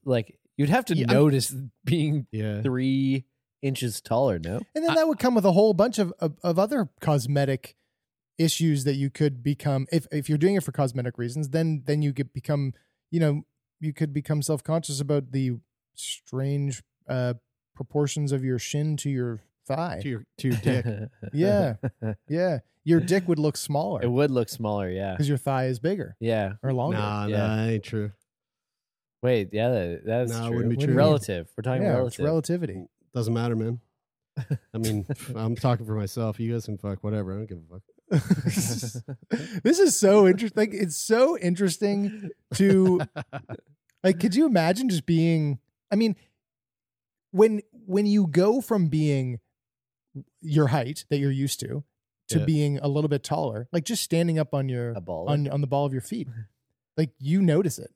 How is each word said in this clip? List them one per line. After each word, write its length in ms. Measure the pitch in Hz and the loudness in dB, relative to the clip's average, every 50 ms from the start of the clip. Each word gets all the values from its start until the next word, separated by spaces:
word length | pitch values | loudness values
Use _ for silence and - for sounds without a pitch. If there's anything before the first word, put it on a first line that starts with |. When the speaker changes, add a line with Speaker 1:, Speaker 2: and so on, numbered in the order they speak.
| _ | _
Speaker 1:
Like, 340 | 135 127 117 107 _ - _ _ _ _ - | 0 0 0 0 _ -12 _ _ _ _ 0
you'd 100 | 139 139 | 2 4
have 160 | 175 254 247 | 4 2 2
to 80 | - 175 | 2 0
Speaker 2:
Yeah, 100 | 160 127 117 | 0 2 4
I'm 60 | 123 | 6
Speaker 1:
notice 400 | 135 147 151 139 135 113 - 135 131 139 123 _ _ _ | 6 6 6 6 4 0 -2 -6 -8 -10 -12 _ _ _
being 420 | 131 156 170 151 156 147 151 120 _ | 0 0 2 2 0 0 -2 -4 _
Speaker 2:
Yeah. 300 | - 107 107 107 104 104 | -6 -4 -4 -2 -4 -2
Speaker 1:
three 640 | 110 135 127 127 131 135 135 135 135 135 135 135 127 _ _ _ _ _ _ _ | -2 -2 -2 0 0 0 0 2 2 0 0 -2 -4 _ _ _ _ _ _ _
inches 380 | - 139 131 - 131 120 101 - | -4 -4 -4 -2 -4 -6 -6 -6
taller, 360 | _ - 113 117 139 131 98 85 | _ -2 0 2 2 2 0 -2
no? 220 | 80 85 98 117 214 _ _ | -4 -6 -6 -6 -8 _ _
Speaker 3:
And 100 | 302 320 | -2 0
then 60 | 339 | 2
Speaker 2:
I 40 | - | 2
Speaker 3:
that 120 | 330 320 320 | 2 2 2
would 100 | 294 - | 0 0
come 160 | - 262 247 | 0 2 2
with 120 | 226 180 | 4 4
a 60 | 196 | 4
whole 200 | 175 185 311 220 | 6 6 6 4
bunch 260 | 202 165 202 254 226 - | 6 4 2 2 2 -2
of, 140 | 202 170 - _ | -2 -2 -2 _
of, 160 | - 160 147 _ | -4 -4 -4 _
of 160 | - 175 170 170 | -2 0 2 2
other 320 | 196 220 294 269 202 135 _ _ | 2 2 0 -2 -2 -4 _ _
cosmetic 760 | - - 151 139 110 127 143 143 139 135 135 131 - - _ _ _ _ _ _ _ _ _ _ _ _ _ | 0 2 2 2 2 0 0 0 2 0 -2 -4 -6 -14 _ _ _ _ _ _ _ _ _ _ _ _ _
issues 480 | - 165 160 - - 165 165 151 139 127 | 0 0 0 2 2 2 2 2 2 0
that 100 | 143 139 | 0 0
you 140 | 139 139 139 | 0 -2 -4
could 340 | - - 151 147 139 123 | 0 0 0 0 0 0
become, 440 | 120 139 143 - - 147 139 135 135 - | -2 -4 -4 -2 -2 -2 0 0 -2 0
if, 160 | - 165 - - | -2 -2 -2 -2
if 160 | - 151 139 - | -6 -6 -2 0
you're 80 | 151 147 | 0 2
doing 180 | 156 185 202 | 2 2 2
it 60 | 190 | 2
for 100 | 151 - | -2 -2
cosmetic 440 | 131 - 143 131 120 131 123 123 - | -2 -2 -2 0 0 -4 -6 -6 -6
reasons, 320 | - 120 120 120 151 151 139 | -6 -8 -6 -4 -6 -6 -2
then, 320 | 135 160 165 160 156 143 127 | 0 0 0 0 0 -2 -2
then 160 | - 147 151 | -2 0 0
you 100 | 151 143 | 0 0
could 200 | 135 - 139 123 _ | 0 -2 -6 -6 _
become, 400 | 131 - - 151 143 139 135 123 _ _ _ _ _ _ _ | -12 -4 -2 -2 0 -2 -4 -6 _ _ _ _ _ _ _
you 80 | - 170 | 0 2
know, 240 | 165 151 143 151 - _ _ _ _ _ _ _ | 2 2 2 0 -4 _ _ _ _ _ _ _
you 120 | 156 156 139 | -8 -8 -4
could 180 | - 165 151 | -2 -4 -2
become 300 | 139 147 139 - 156 151 | -2 -6 -4 -2 -2 -2
self-conscious 580 | 139 - 156 139 - - 160 165 160 - 143 135 | 0 -2 -2 -2 -2 -2 -2 -2 -2 -4 -6 -6
about 320 | 147 139 151 143 135 127 | -2 0 0 -2 -2 -2
the 200 | 127 135 135 127 120 117 _ _ _ _ _ _ _ | -4 -2 -2 -2 -2 -4 _ _ _ _ _ _ _
strange, 880 | - - - - - _ - - 131 135 139 143 143 143 143 127 - - _ _ _ _ - | -16 -12 -12 -12 -12 _ -10 -6 -4 -4 -2 -2 -2 -2 -4 -6 -8 -14 _ _ _ _ -6
uh, 240 | 127 127 123 123 123 120 _ _ _ _ _ _ _ | -4 -2 -2 -2 -4 -6 _ _ _ _ _ _ _
proportions 560 | - 131 _ - 147 147 143 - 156 147 139 | -16 -16 _ -2 0 0 0 0 -2 -2 -2
of 140 | 139 135 131 | -2 -2 -2
your 140 | 131 127 120 | -2 -4 -4
shin 380 | - - - 147 147 156 151 143 | -4 -4 -4 -2 -2 -2 -2 -2
to 100 | - 143 | -2 -4
your 300 | 139 131 123 120 117 110 _ _ _ _ _ | -2 -2 -2 -4 -6 -8 _ _ _ _ _
thigh. 320 | - 135 151 170 175 - 82 | -6 -6 -4 -4 -6 -6 -8
Speaker 2:
To 60 | 101 139 | -6 -6
your, 180 | 123 110 - _ _ - | -8 -8 -10 _ _ -4
to 100 | - 131 | -2 0
your 80 | 120 110 | 0 0
dick. 280 | 101 - 131 127 117 120 107 104 107 - _ | 0 0 0 0 0 -2 -6 -6 -8 -12 _
Speaker 3:
<laughs> 160 | _ - 107 | _ -14 -8
Yeah. 420 | - 143 170 196 208 208 185 135 110 101 - 123 - _ | -2 0 2 2 4 2 2 0 -2 -4 -6 -8 -8 _
Speaker 1:
<laughs> 120 | 117 110 104 - _ _ | -8 -8 -8 -8 _ _
Speaker 3:
Yeah. 300 | 147 165 180 185 160 127 - _ _ _ _ | -4 -2 0 0 -2 -4 -6 _ _ _ _
Your 140 | 151 165 170 | 2 4 4
dick 260 | 165 175 175 196 180 | 4 2 0 0 2
would 120 | 175 170 151 | 0 0 2
look 180 | 151 151 143 | 2 0 0
smaller. 460 | - - - 147 143 160 202 185 113 | -2 -6 -4 -4 -4 -2 -2 -4 -2
Speaker 1:
It 80 | 120 120 | -2 0
would 200 | 123 127 143 147 | 2 2 2 2
look 200 | 135 123 113 - | 2 0 0 -2
smaller, 400 | - - 113 107 104 101 98 90 | -4 -6 -4 -2 -2 -2 -2 -4
yeah. 260 | 90 95 98 98 92 | -4 -4 -4 -4 -2
Speaker 3:
'Cause 100 | - 147 | -2 0
your 120 | 139 147 131 | 0 0 -2
thigh 300 | - 139 135 131 131 131 | -2 -2 -2 0 0 -2
is 100 | 131 113 | -4 -2
bigger. 380 | 120 165 196 202 - - 104 _ | -2 -2 -2 -2 -6 -10 -10 _
Speaker 1:
Yeah. 360 | 113 113 113 110 101 95 104 110 | -2 0 0 0 0 -2 -4 -6
Speaker 3:
Or 120 | - 135 131 | -4 -2 -2
longer. 240 | 123 123 127 113 107 | 0 -2 -2 -2 -2
Speaker 2:
Nah, 260 | 104 104 104 104 104 104 | -2 -2 -2 -4 -4 -2
Speaker 1:
Yeah. 100 | 107 104 107 | 0 0 0
Speaker 2:
nah, 180 | 107 110 110 110 | 0 0 0 0
ain't 180 | 113 117 107 | 0 -2 -4
true. 300 | 104 - - 107 104 104 98 _ _ _ _ _ _ _ _ _ _ _ _ _ _ _ _ _ _ _ _ _ | -4 -6 -6 -6 -6 -6 -8 _ _ _ _ _ _ _ _ _ _ _ _ _ _ _ _ _ _ _ _ _
Speaker 1:
Wait, 260 | - 123 127 113 98 90 104 | 0 2 2 2 0 -2 -2
yeah, 160 | 104 113 123 | 0 0 2
that, 320 | 127 110 90 85 85 - - | 2 0 0 -2 -6 -6 -4
that 180 | 107 110 120 127 | -2 -2 -2 -2
is 80 | 117 | -2
Speaker 2:
Nah, 120 | 117 113 117 | -4 -4 -4
it 40 | 117 | -4
Speaker 1:
true. 80 | 117 | -2
Speaker 2:
wouldn't 140 | 120 120 117 | -2 0 0
be 60 | 120 | 0
Speaker 3:
What 40 | 127 | 0
do 20 | |
you 40 | 143 143 | 0 2
Speaker 2:
true. 60 | 127 | 4
Speaker 3:
mean? 20 | 127 | 4
Speaker 1:
Relative. 500 | 143 156 151 139 - - 101 87 82 - _ | 6 4 4 2 0 -4 -6 -6 -6 -10 _
We're 60 | - | -8
talking 200 | 107 127 127 147 | -4 -2 -2 0
Speaker 3:
Yeah, 60 | 196 202 143 | 0 0 0
Speaker 1:
relative. 140 | 123 127 123 | 0 0 -2
Speaker 3:
it's 100 | - - | -4 -2
relativity. 680 | 135 147 160 165 147 - 170 180 170 120 87 92 87 - _ _ _ _ _ | -2 0 0 0 -2 -2 -4 -4 -4 -6 -8 -10 -14 -16 _ _ _ _ _
Speaker 2:
Doesn't 180 | 123 113 110 | -4 -2 0
matter, 240 | 117 117 117 120 117 | 0 0 0 -2 -2
man. 240 | 113 110 113 120 117 _ _ _ _ _ _ _ _ _ _ _ - 123 - 147 - _ _ - | -2 -2 -4 -6 -8 _ _ _ _ _ _ _ _ _ _ _ -12 -6 -6 -6 -6 _ _ -8
I 20 | 113 | -4
mean, 280 | 113 110 107 104 95 - | -2 -2 -2 -2 -4 -6
Speaker 1:
<laughs> 260 | 139 - - - 123 | -8 -10 -8 -12 -8
Speaker 2:
I'm 220 | 110 110 113 120 | -4 -4 -4 -4
talking 300 | 113 - 131 120 110 113 | 0 2 0 0 0 -2
for 80 | 107 107 | -4 -4
myself. 420 | 110 104 98 - 123 113 110 107 - | -4 -4 -4 -4 -4 -4 -4 -4 -4
You 140 | 113 113 | -4 -4
guys 140 | 117 117 107 | -4 -4 -6
can 100 | - 107 | -8 -10
fuck 260 | 98 - 101 98 95 | -8 -6 -8 -8 -6
whatever. 300 | - 104 107 107 98 92 | -6 -4 -4 -4 -4 -6
I 40 | 95 | -8
don't 100 | 101 107 101 | -10 -10 -12
give 100 | 92 85 | -14 -16
a 160 | 80 80 87 | -16 _ -20
fuck. 80 | 98 _ _ _ _ _ _ | -20 _ _ _ _ _ _
Speaker 3:
<laughs> 1500 | 196 151 - - 180 - - - 104 - - 110 120 - - 117 104 123 - - 139 - - _ - 240 - - 226 185 | 0 0 2 2 0 0 0 -2 -2 -2 -2 -4 -4 -6 -6 -8 -10 -12 -12 -12 -14 -16 -8 _ -6 -6 -6 -8 -10 -2
This 160 | - 226 330 349 | 2 2 4 6
is 180 | 403 320 - | 6 4 4
so 300 | - 208 190 202 214 202 | 4 6 6 8 8 8
interesting. 340 | 185 185 190 233 214 - 220 | 8 6 4 0 -4 0 0
Like, 140 | 214 214 214 | 0 0 0
it's 220 | 196 208 170 151 | -4 -4 -4 -4
so 420 | - - - 220 233 254 302 330 226 | -8 0 0 4 4 4 4 2 0
interesting 920 | 180 175 175 170 202 185 160 - 214 202 202 202 202 202 214 214 202 170 - _ _ _ - | 0 -2 0 2 0 0 0 0 -2 0 0 0 -2 -4 -4 -8 -12 -14 -14 _ _ _ 0
to, 460 | - 196 196 190 190 185 185 180 180 156 - _ 151 - _ - 143 - - - | 4 6 6 8 8 8 6 4 4 0 -4 _ -12 -12 _ -12 -14 -12 -12 -14
Speaker 2:
<laughs> 500 | - _ _ 143 _ _ _ _ _ - | -16 _ _ _ _ _ _ _ _ 2
Speaker 3:
like, 160 | 185 175 170 | 2 2 2
could 140 | 175 226 180 | 2 0 2
you 120 | 247 320 | 4 2
imagine 420 | 311 233 180 160 165 190 214 262 254 | 4 4 4 4 4 2 2 0 0
just 160 | 185 160 - | 0 0 0
being, 520 | - 170 160 165 170 165 160 156 147 143 - _ _ _ _ _ _ | 2 2 4 4 4 2 2 2 0 -2 -4 _ _ _ _ _ _
I 60 | 208 | 0
mean, 200 | 202 226 220 190 _ _ _ _ _ _ _ _ _ _ _ _ _ _ _ _ _ _ _ _ _ _ _ | 2 2 0 0 _ _ _ _ _ _ _ _ _ _ _ _ _ _ _ _ _ _ _ _ _ _ _
when, 320 | - 185 214 226 214 208 - _ _ - 226 | 4 6 6 6 6 0 -4 _ _ -20 -8
when 200 | 196 185 202 208 | -2 0 2 2
you 200 | 208 202 208 196 | 4 4 4 4
go 340 | 165 139 170 180 208 226 269 | 4 4 4 4 4 4 2
from 260 | 233 - 233 208 175 156 | 0 0 2 2 2 2
being 520 | 143 156 156 151 143 135 131 127 123 110 _ _ _ _ _ _ _ _ _ _ _ _ _ _ _ 139 135 _ _ _ | 2 2 2 2 2 0 0 -4 -6 -8 _ _ _ _ _ _ _ _ _ _ _ _ _ _ _ -18 -18 _ _ _
your 280 | - 160 147 156 151 131 | -6 0 2 4 4 4
height 360 | 127 151 120 127 151 - - _ | 2 0 -2 -2 -8 -10 -6 _
that 80 | 147 143 | -2 0
you're 120 | 139 139 | 0 0
used 300 | 135 135 135 120 - - | 0 0 -2 -2 -4 -6
to, 240 | - - 127 143 143 _ _ _ _ _ _ _ _ - | -6 -8 -8 -8 -10 _ _ _ _ _ _ _ _ -2
to 100 | - 160 | 0 0
Speaker 2:
Yeah. 60 | 147 | 2
Speaker 3:
being 340 | 143 160 151 147 143 143 139 | 2 2 2 2 0 0 -2
a 100 | 143 143 | -2 -2
little 200 | 139 151 151 151 | 0 0 0 0
bit 140 | 143 139 | -2 -2
taller, 460 | - - 151 156 160 131 110 107 120 - | -2 -4 -4 -2 -2 -4 -4 -6 -8 -4
like, 120 | - 175 151 | -6 -6 -4
just 180 | - 240 - | -2 -4 -4
standing 360 | - - - 165 170 170 165 156 | -4 -2 0 0 2 2 0 0
up 160 | 151 - - | -2 0 -2
on 140 | 139 135 135 | -2 -2 -2
your, 220 | 127 120 120 120 | -2 -4 -4 -4
Speaker 1:
A 80 | 117 101 | -6 -8
baller? 280 | 85 95 87 80 85 120 | -8 -8 -8 -6 -2 0
Speaker 3:
on, 180 | 147 147 147 139 | 0 0 0 -2
on 120 | 139 143 | -2 -2
the 60 | 147 | -2
ball 180 | 127 139 139 143 | 0 0 0 0
of 60 | 143 | 0
your 100 | 135 131 | -2 -4
feet, 260 | - - 214 233 160 131 117 113 110 _ _ _ | -6 -6 -8 -8 -8 -8 -10 -12 -14 _ _ _
Speaker 1:
<laughs> 340 | _ _ _ _ _ _ _ | _ _ _ _ _ _ _
Speaker 3:
like, 140 | - 160 143 _ _ | -2 -2 -2 _ _
you 240 | 135 139 165 196 | -4 0 2 4
notice 360 | 196 170 147 165 190 170 - - | 4 4 4 4 2 0 -2 -6
it. 140 | - - _ | -12 -16 _